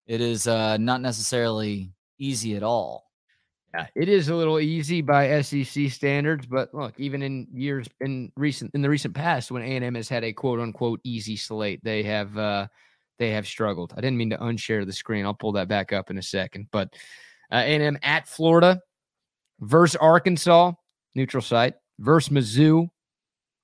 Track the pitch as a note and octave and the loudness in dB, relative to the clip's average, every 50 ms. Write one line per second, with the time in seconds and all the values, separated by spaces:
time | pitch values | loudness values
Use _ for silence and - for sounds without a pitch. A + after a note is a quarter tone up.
0 | _ - A#2 A#2 A#2+ A#2 A#2 G#2 - A#2+ A2+ A2+ A2 A2 G#2+ G#2+ A2+ A#2+ B2+ B2+ | _ -6 -4 -2 -2 -2 -2 -2 0 0 0 0 2 0 0 0 0 0 0 -2
1 | B2+ B2+ A2+ G#2+ - - C3 A#2+ A#2 A#2 A2 G#2+ G#2+ G#2+ G#2 G2 F#2 F#2+ - _ | -2 -6 -6 -4 -6 -4 -2 0 0 0 -2 -2 -4 -4 -4 -6 -8 -10 -14 _
2 | _ _ _ - C#3 C#3 C3+ A2+ A2+ A2+ G#2 G2+ G#2 A2 A#2+ A2+ F#2 A#1+ A#1 - | _ _ _ -10 -6 -6 -6 -4 -4 -4 -6 -4 -2 -2 -2 -2 -2 -4 -10 -14
3 | _ _ _ _ _ _ _ _ _ _ _ _ _ _ - E2+ E2 - - - | _ _ _ _ _ _ _ _ _ _ _ _ _ _ -10 -10 -10 -8 -6 -4
4 | E3 F#3 G3+ F#3+ D3+ C#3+ E3+ E3+ E3 D#3 D#3 D#3 D#3 D3+ E3 E3 D3 D3 F3 E3+ | 0 2 2 2 2 2 0 0 0 0 0 0 0 0 -2 -2 -2 -2 -2 -2
5 | D3 C3 C#3+ C#3+ C#3+ C3 D3 D3 C3+ - - C#3 C3 - - C#3+ C#3+ C3+ B2 - | 0 4 4 4 4 4 2 0 0 0 -2 -4 -4 -4 -4 -2 -2 -2 -2 -2
6 | C#3+ C#3 C#3 C#3+ C#3+ D3+ D#3+ D3 B2+ A#2+ B2+ C3 A#2+ - - D3+ C#3 - A2 - | -2 0 0 0 0 0 -2 -2 -4 -4 -4 -4 -4 -4 -6 -10 -10 -10 -10 -8
7 | C#3 C#3+ C3+ C#3 C#3 C3+ C3+ C3 A#2+ - - B2 C3+ C#3+ C#3 C3+ A#2 - _ - | -8 -8 -6 -6 -6 -6 -6 -8 -10 -12 -10 -8 -6 -4 -4 -6 -8 -10 _ -8
8 | B2+ C3+ C3+ B2+ B2 - - B2+ C#3+ D3 C#3 - A#2 - - C#3+ C#3 C#3 D3+ C#3+ | -8 -6 -6 -6 -8 -10 -8 -4 -4 -4 -4 -4 -10 -8 -4 -2 0 2 0 0
9 | - - - C#3 D3+ F3 E3 B2+ - - B2 B2 A2+ C3 C3+ B2+ B2 B2 B2 A#2 | -2 -6 -8 -4 -2 -2 -2 -2 -4 -6 -10 -8 -8 -6 -6 -4 -4 -4 -6 -6
10 | G#2+ - C3 A#2 A2+ A2+ G#2+ - - C3 A#2+ A#2 A#2 A2+ G#2+ - B2 A#2 A2+ - | -6 -4 -4 -4 -4 -4 -6 -4 -2 -2 -2 -2 -4 -6 -6 -4 -4 -4 -4 -4
11 | - B2+ A#2+ A2 G#2 G#2+ A2 G#2 - - A2 G#2+ G#2+ G2+ F#2 D#2 - A2+ A2 G#2+ | -6 -8 -8 -8 -6 -8 -8 -8 -8 -8 -6 -4 -4 -4 -6 -6 -6 -4 -4 -2
12 | G#2 G#2 G#2+ G#2 G#2 G2+ G#2 G#2+ G#2+ G#2 G2+ G2+ G2 G2+ _ _ _ _ _ _ | -2 -2 -2 -4 -4 -4 -6 -4 -4 -2 -2 -4 -6 -8 _ _ _ _ _ _
13 | _ _ _ - A#2+ A2+ G#2+ G#2+ G2+ - - - A2+ G#2 G2 E2 F2 D#2+ - - | _ _ _ -4 -4 -2 -2 -4 -6 -6 -6 -4 -2 -2 -2 -4 -6 -10 -10 -6
14 | A#2 C3+ C3 A#2 A2+ A2 G#2+ - A#2 A#2 A#2 G#2 - - A2+ G#2+ G2 F#2+ F#2+ - | -4 -2 -2 -2 -2 -2 -4 -4 -4 -6 -6 -6 -4 -4 -4 -4 -4 -6 -8 -10
15 | - - A2+ G#2 G2 G2+ G2+ - - A2 G2+ G2+ F#2 F#2+ G#2+ G2+ F#2+ - G#2 G2 | -8 -6 -4 -4 -2 -4 -6 -4 -6 -4 -2 -2 -2 0 -2 -2 -2 -2 -4 -6
16 | F#2+ - G#2+ F#2+ F#2 - - F#2+ F#2 - - G2 G#2+ - - G#2 F#2+ - _ - | -6 -6 -10 -10 -8 -6 -4 -4 -6 -6 -8 -14 -16 -6 -4 -4 -4 -4 _ -20
17 | - - - - - - _ _ _ - - B2 A#2 C#3 D#3 D3+ D3 D3 D3 - | -20 -20 -20 -20 -20 -20 _ _ _ -4 -2 0 0 2 2 2 2 0 0 -2
18 | - C#3+ D3+ D#3+ - - - - D#3+ E3 E3 E3+ F3 F3+ F#3 F3+ - _ _ _ | 0 0 0 0 -2 -6 -8 0 4 6 8 8 8 8 6 4 0 _ _ _
19 | _ _ _ _ _ _ _ _ _ _ _ - A#2+ G#2 C3+ E3 F3 D#3 - - | _ _ _ _ _ _ _ _ _ _ _ -14 -4 4 6 8 8 8 6 6
20 | D3+ D#3+ E3 F3 - F#3 F3+ D3+ - F3 E3+ E3+ F3 F3+ F3 _ _ _ _ _ | 6 6 6 6 4 2 0 0 4 6 8 8 8 6 2 _ _ _ _ _
21 | _ _ - C3 C3+ - - B2+ G#2 - A#2+ A#2 A#2+ C3 - _ _ _ _ - | _ _ -4 -4 -4 -2 -2 -6 -4 0 2 4 4 2 0 _ _ _ _ -6
22 | G#2 B2 D#3 E3 C#3 - C#3+ C#3+ B2 G#2+ G#2+ C3 D3+ D#3 D#3 E3 E3+ E3+ _ _ | 2 4 4 4 4 4 2 2 2 2 4 6 6 6 6 6 4 0 _ _
23 | _ _ _ _ _ _ _ _ _ _ _ _ | _ _ _ _ _ _ _ _ _ _ _ _